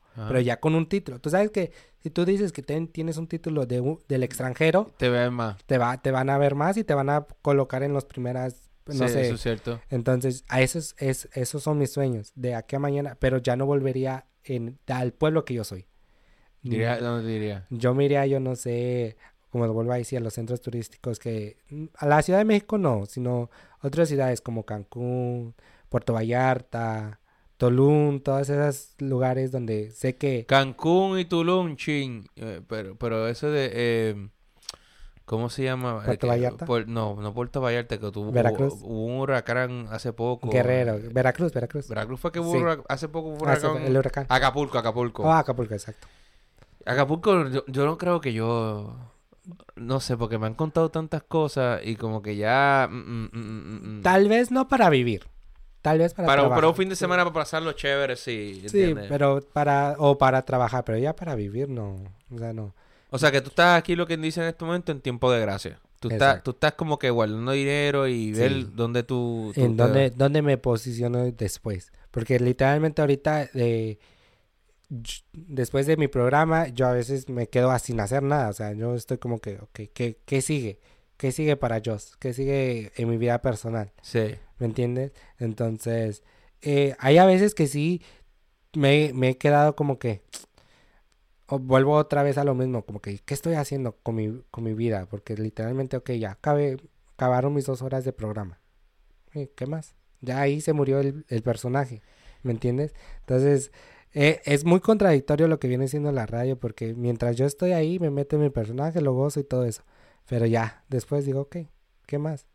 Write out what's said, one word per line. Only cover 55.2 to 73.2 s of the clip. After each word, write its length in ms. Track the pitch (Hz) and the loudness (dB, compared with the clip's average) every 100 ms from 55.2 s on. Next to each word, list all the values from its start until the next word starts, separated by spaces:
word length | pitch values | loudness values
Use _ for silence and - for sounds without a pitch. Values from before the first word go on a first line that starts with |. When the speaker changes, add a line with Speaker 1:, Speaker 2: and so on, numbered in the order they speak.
| - - - - - - | -8 -20 -20 -20 -20 -6
Speaker 2:
tal 160 | 151 160 | 2 4
vez 140 | 170 | 2
para 120 | - 170 | 2 4
Speaker 1:
Para 140 | 139 | 6
un, 20 | 139 | 6
Speaker 2:
trabajar. 100 | 127 | 6
Speaker 1:
para 80 | 156 | 4
un 60 | 165 | 4
fin 120 | 190 | 0
de 80 | 190 | -2
Speaker 2:
Sí. 40 | |
Speaker 1:
semana 220 | 175 180 175 | 0 2 2
para 80 | |
pasarlo 400 | 160 147 160 165 | 0 -2 -2 -4
chévere, 420 | 147 139 139 139 123 | -4 0 0 0 -4
sí, 460 | - 113 104 95 101 | -6 -6 -6 -10 -2
Speaker 2:
Sí, 160 | 202 | 2
Speaker 1:
¿entiendes? 220 | 180 139 101 | 4 2 -2
Speaker 2:
pero 320 | 143 143 139 - | 2 2 2 -2
para, 440 | 151 143 143 143 143 | 0 2 4 2 4
o 200 | 143 139 | 4 6
para 260 | 131 131 - | 6 4 2
trabajar, 400 | 127 117 127 120 | 0 2 0 -2
pero 120 | 113 | -2
ya 160 | 139 | -2
para 220 | 156 165 123 | -4 -6 -6
vivir 320 | 104 110 139 | -6 -6 -6
no, 280 | 123 101 95 98 98 - | -6 -8 -10 -14 -18 -18
o 40 | 117 | -12
sea, 160 | 117 | -10
no. 200 | 113 104 - _ _ - | -8 -10 -14 _ _ -8
Speaker 1:
O 80 | 131 | 2
sea, 140 | 151 | 4
que 100 | 139 | 4
tú 80 | 131 | 0
estás 280 | - 175 170 | 4 6 6
aquí, 180 | 165 170 | 4 -2
lo 100 | 170 | 0
que 80 | 165 | -2
dicen 280 | 160 160 | -4 -2
en 60 | 165 | -4
este 140 | 160 | -4
momento, 280 | 165 175 170 | -4 -4 -4
en 80 | 139 | -6
tiempo 280 | 131 120 127 | -4 0 2
de 80 | 120 | 2
gracia. 380 | 104 98 92 - _ _ | 2 -4 -8 -14 _ _
Tú 100 | 120 | -4
estás, 180 | 110 135 131 | 4 4 4
Speaker 2:
Exacto. 160 | - | -2
Speaker 1:
tú 40 | 120 | -2
estás 180 | 151 | -2
como 260 | - 160 147 | 0 -4 0
que 100 | 127 | 0
guardando 420 | 117 107 107 120 | 2 0 -2 -2
dinero 560 | 139 139 147 143 143 135 | 0 0 0 0 2 0
y 240 | 120 107 | 0 -2
ver 200 | 107 127 | 2 2
Speaker 2:
Sí. 180 | 101 92 | 2 -4
Speaker 1:
dónde 300 | 101 117 120 | -4 -2 0
tú... 480 | 117 127 120 117 110 117 | -2 -2 -2 -4 -4 2
tú 60 | |
Speaker 2:
En 140 | 123 113 | 2 4
Speaker 1:
te 80 | |
Speaker 2:
dónde, 260 | 117 120 135 | 4 4 2
dónde 300 | 123 139 151 | 2 2 4
me 160 | 147 127 | 2 2
posiciono 640 | 123 113 127 117 120 123 123 | 2 -2 -2 -4 -2 0 -2
después. 600 | 113 101 - 113 92 - - - | -2 -6 -6 -8 -8 -10 -20 -10
Porque 280 | 123 113 123 | -6 0 2
literalmente 640 | 123 127 135 147 156 151 | 2 2 4 4 2 2
ahorita, 480 | 147 139 | 2 2